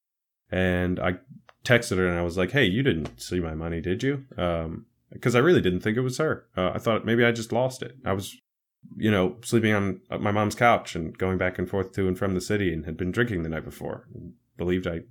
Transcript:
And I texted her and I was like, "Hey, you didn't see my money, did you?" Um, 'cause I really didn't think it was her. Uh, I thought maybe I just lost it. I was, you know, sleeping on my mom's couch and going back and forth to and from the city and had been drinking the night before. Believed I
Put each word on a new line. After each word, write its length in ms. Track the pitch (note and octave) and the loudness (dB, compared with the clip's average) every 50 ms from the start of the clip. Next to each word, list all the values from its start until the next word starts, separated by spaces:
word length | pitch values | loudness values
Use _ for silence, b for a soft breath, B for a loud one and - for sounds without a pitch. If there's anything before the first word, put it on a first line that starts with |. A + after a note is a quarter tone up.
| _ _ _ _ _ _ _ _ _ - F#2 | _ _ _ _ _ _ _ _ _ -4 -2
And 460 | F#2 F#2 F#2 F2+ F2+ F2+ F2+ F2+ - | 0 2 2 2 2 2 0 0 0
I 140 | - F#2 F#2 - _ _ - - _ - _ _ - | 0 -2 -2 -4 _ _ -20 -20 _ -20 _ _ 0
texted 320 | - A#2+ A#2 - - G2 | 2 2 2 4 0 0
her 100 | F#2 F#2 | 2 2
and 140 | F2+ F2 E2+ | 2 2 0
I 40 | F2 | -2
was 140 | E2+ E2 | -2 0
like, 140 | F#2 F#2 F#2 | 0 0 2
"Hey, 140 | C3 C#3+ A#2+ | 2 2 2
you 180 | F2+ F#2+ A#2+ C#3 | 4 2 2 2
didn't 380 | C3 F2 D#2 D2 - - - | 2 0 0 -2 -6 -10 -14
see 180 | - - F2+ F2+ | -10 -4 -2 -2
my 160 | E2 E2 D#2 | -2 -2 -6
money, 240 | D#2 E2 E2+ E2+ E2 | -6 -6 -4 -4 -4
did 240 | - F2 F#2 - B2+ | -2 -2 -2 0 0
you?" 220 | C3+ C#3+ C3 C3 _ - | -2 -2 -4 -8 _ -6
Um, 500 | F2 F2 F2 E2+ E2 E2 D#2+ E2+ - - _ _ _ _ _ - - | -2 -2 0 0 -2 -4 -6 -8 -10 -14 _ _ _ _ _ -18 -4
'cause 120 | - A#2+ A2+ | -2 2 4
I 60 | A#2+ | 4
really 220 | C#3 F3 F3+ A#2+ | 6 6 6 6
didn't 180 | F2 F#2 F2+ F2+ | 4 2 0 0
think 160 | - A2 A2 | -2 -2 -2
it 60 | B2+ | 0
was 160 | B2+ B2+ B2+ | -2 -2 -2
her. 280 | - D#3 D3+ G#2 - _ _ - | -2 -2 -2 -2 -4 _ _ -4
Uh, 140 | F#2 F#2 E2+ - | -2 -2 -2 -2
I 40 | |
thought 280 | - - A2+ A2 G#2 - | -2 0 0 0 0 0
maybe 180 | G#2 A#2 A#2 A#2+ | 2 4 4 4
I 80 | A#2+ | 4
just 220 | A#2 A#2 A2 - G#2+ | 4 0 -4 -2 0
lost 280 | A#2+ B2+ C3 - - | 0 0 0 -2 -6
it. 140 | - - - - - | -12 -12 -14 -8 -4
I 80 | F#2+ | -2
was, 260 | G2 G2+ G2 - - - _ _ _ _ _ _ _ _ _ - - | -2 -2 -4 -10 -14 -18 _ _ _ _ _ _ _ _ _ -18 -8
you 120 | - - A2 | -2 2 2
know, 280 | G#2+ F#2+ F#2 - - - - | 4 4 4 2 0 -6 -6
sleeping 280 | - A#2+ A#2 A2+ G#2+ G#2+ | 0 2 2 4 4 2
on 280 | G2+ G2+ F#2+ F2+ - _ - - - | 2 2 0 -2 -6 _ -8 -6 -2
my 120 | - G#2 | -2 0
mom's 240 | G2+ G#2 G#2+ G#2 - | 2 2 2 0 2
couch 380 | - A#2+ A#2 G#2+ F2 - - - | 4 6 6 6 4 0 -6 -8
and 240 | E2+ D#2+ F2 - | -6 -6 -6 -4
going 200 | - F#2 F#2 F#2 | -2 -2 0 0
back 200 | F2 F#2 F#2 - | 0 0 -2 -2
and 120 | - F2+ - | -2 -6 -2
forth 240 | G#2 G2 F#2 - - | -2 -4 -4 -2 -2
to 120 | G2+ F#2+ F#2 | 0 0 0
and 100 | F2+ - | 0 0
from 140 | G2+ G2 F#2 | 0 0 0
the 80 | F2+ | -2
city 320 | - - G#2+ G#2 G2 F2 D#2+ | 0 -2 -2 0 0 0 -2
and 100 | D#2+ D#2 | -2 -6
had 140 | F2+ D#2+ | -8 -6
been 140 | - F#2 F2+ F2 | -4 -4 -2 0
drinking 300 | A2+ B2 A2+ G2+ E2+ D#2+ | 0 0 0 0 -4 -4
the 60 | D#2+ | -4
night 140 | D#2+ D#2 - | -6 -6 -8
before. 460 | - - - - D2 - - - - - - E2+ E2+ - _ _ _ _ | -10 -14 -10 -10 -8 -8 -10 -12 -18 -18 -16 -16 -16 -18 _ _ _ _
Believed 300 | - F2 F2+ F2+ F#2 F2+ | -4 0 0 0 0 0
I 160 | F2+ E2+ E2+ - - | -2 -6 -6 -8 -12